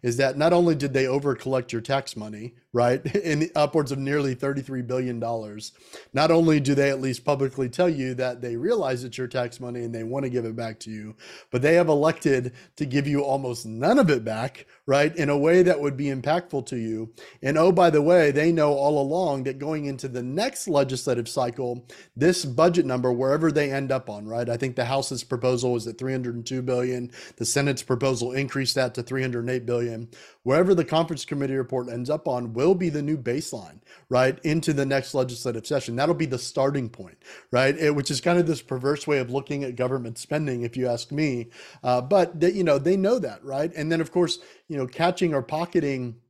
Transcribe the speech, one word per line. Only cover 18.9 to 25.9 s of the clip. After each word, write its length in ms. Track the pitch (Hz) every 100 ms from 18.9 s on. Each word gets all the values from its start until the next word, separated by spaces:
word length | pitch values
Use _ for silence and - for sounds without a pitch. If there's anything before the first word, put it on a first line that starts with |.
| 147
along 420 | 139 170 175 139
that 160 | 131 135
going 260 | 143 156
into 220 | 143 135 139
the 160 | 123
next 460 | 123 151 247 - -
legislative 580 | 143 135 131 - 120 113
cycle, 600 | - 123 120 123 123 - - -
this 300 | - 156 185
budget 400 | 143 123 170 175
number, 260 | 135 127 127
wherever 380 | 123 131 151 160
they 200 | 147 143
end 200 | 135 135
up 180 | 131 -
on, 180 | 104 107
right, 220 | 117 120
I 80 | 117
think 180 | 135
the 100 | 123
House's 380 | 120 135 135 127
proposal 480 | - 123 127 123 123
was 160 | 120
at 100 | 117